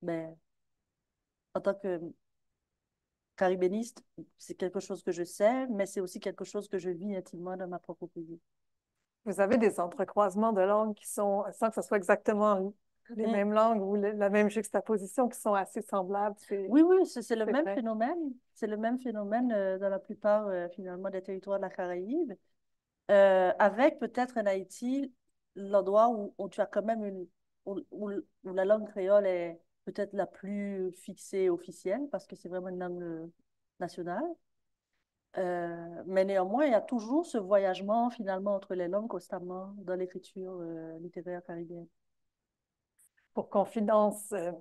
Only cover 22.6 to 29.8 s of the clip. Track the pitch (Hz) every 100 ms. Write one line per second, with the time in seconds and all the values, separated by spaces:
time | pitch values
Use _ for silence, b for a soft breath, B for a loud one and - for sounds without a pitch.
22.6 | _ _ _ _ - 202 196 190 180 -
23.6 | 202 196 277 - 233 - 247 233 202 190
24.6 | 185 - 240 269 269 - _ _ _ 185
25.6 | 196 202 185 208 233 220 202 - 190 -
26.6 | 185 208 208 226 208 190 175 _ _ _
27.6 | 190 196 - - 208 202 - _ - 185
28.6 | 190 214 208 202 185 208 196 180 170 170
29.6 | _ _